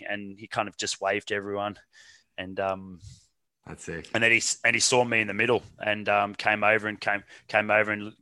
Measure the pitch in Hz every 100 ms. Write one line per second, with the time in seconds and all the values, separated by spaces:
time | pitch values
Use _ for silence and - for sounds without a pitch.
0 | - 104 101 98 110 120 101 - 104 -
1 | 98 104 - 104 98 101 104 101 _ _
2 | - - _ - 92 95 95 95 95 87
3 | 101 - _ _ _ _ - 82 - 82
4 | - 110 113 113 - - 117 117 - 127
5 | 120 113 104 101 117 110 - - 107 104
6 | 104 104 104 101 110 104 104 110 107 101
7 | - 101 - - - 110 107 107 107 104
8 | 104 -